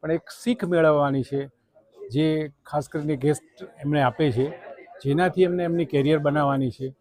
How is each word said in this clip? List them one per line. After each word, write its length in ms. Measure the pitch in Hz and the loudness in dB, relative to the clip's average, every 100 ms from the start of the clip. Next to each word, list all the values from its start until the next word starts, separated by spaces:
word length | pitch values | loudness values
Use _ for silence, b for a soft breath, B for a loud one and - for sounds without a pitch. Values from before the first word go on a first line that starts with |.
પણ 100 | 156 | -2
એક 100 | 165 - - | -4 -4 -8
શીખ 220 | - 240 185 | -4 -2 0
મેળવવાની 580 | 175 160 151 143 139 | 2 4 4 2 0
છે, 260 | 123 139 139 _ _ _ _ - - | -2 -6 -8 _ _ _ _ -20 -6
જે 400 | 123 156 156 151 _ - | 0 0 0 -4 _ -6
ખાસ 240 | 147 139 | -6 -6
કરીને 260 | 160 147 143 | -6 -4 -2
ગેસ્ટ 480 | 139 147 _ - | 0 -2 _ -20
એમને 380 | - - 143 147 | -20 -10 -2 2
આપે 300 | 131 - 151 | 2 2 0
છે, 180 | 117 139 - - - - - | 2 -2 -4 -18 -20 -20 -8
જેનાથી 400 | 135 143 180 180 | -2 0 0 2
એમને 200 | 185 180 | 2 2
એમની 220 | 175 170 151 | 0 0 0
કરિયર 340 | 143 139 156 | 2 2 2
બનાવવાની 520 | 147 147 143 139 131 | 2 2 2 0 -2
છે. 180 | - 135 135 | -4 -10 -10